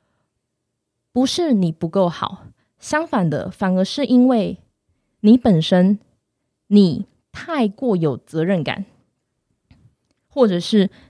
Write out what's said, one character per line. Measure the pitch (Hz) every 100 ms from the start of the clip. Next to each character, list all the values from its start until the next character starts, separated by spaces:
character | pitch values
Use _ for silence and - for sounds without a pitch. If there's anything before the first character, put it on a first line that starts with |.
| _ _ _ _ _ _ _ _ _ _ _
不 | 247 262
是 | - 330
你 | 214 170
不 | 160 165
够 | 196 175
好， | - - 190 - _ _ _
相 | - 302 330
反 | 247 165
的， | 139 185
反 | - 190 185
而 |
是 | 196 - 277
因 | 247 254
为 | 233 175 - _ _ _ _ _ _
你 | 208 247
本 | 233 165
身 | 160 180 185 208 _ _ _ _ _ _ -
你 | 202 185 139 - _ _
太 | - - 302 214
过 | 202 254 185
有 | 156 123
责 | - 160
任 | 170 185
感， | 139 - 196 _ _ _ _ _ _ _ _ _ _ _ _ _ _
或 | 285 226
者 | 175
是 | - 214 190 -